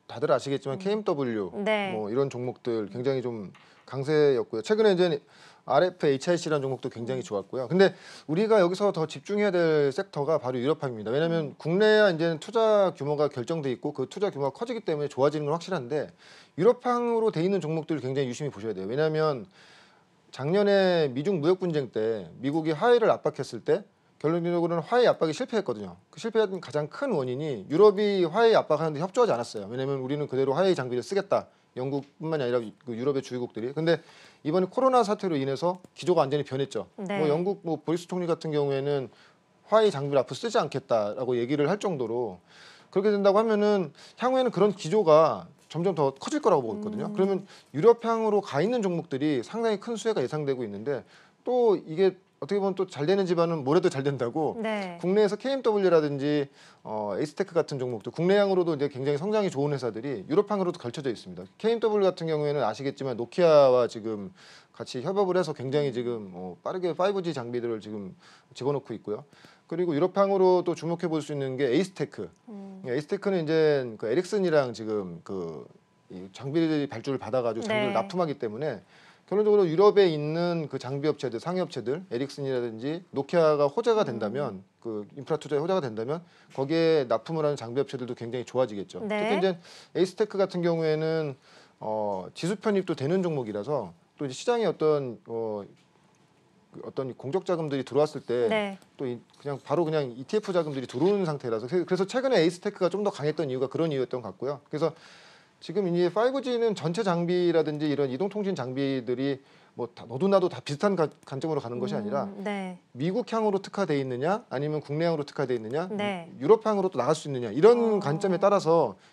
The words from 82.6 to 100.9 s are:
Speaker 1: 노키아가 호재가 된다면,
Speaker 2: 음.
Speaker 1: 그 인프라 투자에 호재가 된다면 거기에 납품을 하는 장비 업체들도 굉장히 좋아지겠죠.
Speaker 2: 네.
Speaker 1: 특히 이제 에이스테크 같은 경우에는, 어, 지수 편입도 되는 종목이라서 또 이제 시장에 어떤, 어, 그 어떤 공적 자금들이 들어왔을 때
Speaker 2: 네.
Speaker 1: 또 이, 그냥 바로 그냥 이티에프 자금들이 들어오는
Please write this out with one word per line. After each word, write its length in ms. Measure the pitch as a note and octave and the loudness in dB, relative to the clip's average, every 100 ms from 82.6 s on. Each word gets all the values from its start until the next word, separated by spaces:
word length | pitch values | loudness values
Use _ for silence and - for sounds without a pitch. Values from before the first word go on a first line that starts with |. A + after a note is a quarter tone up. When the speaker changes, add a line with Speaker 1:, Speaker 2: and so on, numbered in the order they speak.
| A#2+ A2 C3+ E3 - | -4 -6 -6 -8 -8
Speaker 1:
노키아가 560 | B2+ C#3 F3 D#3 D3+ C#3+ | -8 0 4 4 4 2
호재가 360 | A3+ A#3 A3 | 2 2 2
된다면, 520 | E3 A#2 G#2+ B2 C#3 F#2+ | 0 -2 -4 -4 -6 -8
Speaker 2:
음. 80 | - _ | -16 _
Speaker 1:
그 260 | A#2 G#2+ G#2 - | -10 -8 -10 -14
인프라 220 | C3 D3+ | -6 -6
투자에 200 | B2+ C#3+ | -2 -2
호재가 220 | E3 F#3+ | 0 -2
된다면 420 | C3 G#2+ A#2 E3 - _ _ | -2 -6 -6 -6 -8 _ _
거기에 520 | - C3+ E3 E3 D#3+ B2 | -6 -2 2 4 2 2
납품을 380 | A2+ - D#3+ D3+ | -2 -2 -2 0
하는 100 | C#3 | -2
장비 240 | A#2 B2+ | -4 -4
업체들도 340 | C3+ C3 B2 B2 | -4 -6 -8 -8
굉장히 280 | A#2 B2 | -6 -8
좋아지겠죠. 600 | A2+ B2 B2+ G#2 F#2 - G#3+ | -4 -2 0 -2 -8 -8 -6
Speaker 2:
네. 240 | G#3 G#3 | -2 0
Speaker 1:
특히 80 | G3+ | 0
이제 200 | F#3+ F3 - - - D3 | 0 -2 -10 -20 -10 -2
에이스테크 420 | F#3 - G#3+ G3 | -2 0 -4 0
같은 240 | F#3+ F3+ | -2 0
경우에는, 760 | E3+ E3 D#3+ D#3 D#3+ D#3+ D3+ C3+ _ - - _ | -2 0 0 0 0 -2 -4 -8 _ -20 -20 _
어, 480 | G#2+ G#2+ G#2 F#2+ F2+ | -8 -4 -4 -6 -8
지수 240 | - E3 G#3 | -6 -6 -2
편입도 380 | A3 G3 F#3 E3 | -2 -2 -2 -4
되는 280 | C3+ F#3+ | 0 0
종목이라서 720 | F3 D3 A2 G#2 G#2 D3 F#2+ F2 _ - | 0 -2 -4 -6 -4 -4 -6 -12 _ -10
또 80 | C#3+ | -8
이제 80 | |
시장에 320 | C3 - A#3+ G3+ | -4 -2 0 0
어떤, 520 | - D#3 D3 C3 G#2+ - | 0 2 2 -2 -8 -10
어, 360 | A#2 A2+ G#2 G2 - _ _ _ _ _ _ _ _ _ | -6 -4 -6 -10 -16 _ _ _ _ _ _ _ _ _
그 80 | - | -16
어떤 300 | - - C3 | -10 -8 -8
공적 320 | - C3+ F#3 F3+ | -8 -6 -4 -2
자금들이 400 | E3+ D#3 C#3 B2+ | -2 -2 -4 -2
들어왔을 340 | C#3 D3+ C3+ | 0 0 -2
때 300 | - A#2+ A#2 | -4 0 2
Speaker 2:
네. 280 | A3 G2 - _ - | 0 -2 -8 _ -10
Speaker 1:
또 100 | C3+ | -8
이, 100 | A#2+ - _ | -8 -12 _
그냥 180 | C#3+ C3+ | -10 -10
바로 220 | - D3+ D#3+ | -2 0 0
그냥 260 | D#3 C3+ | 0 -2
이티에프 400 | A#2 C3 G#3+ G#3 | -6 -4 -4 0
자금들이 360 | F3 D#3 C3+ | -2 -2 -4
들어오는 360 | B2 | -6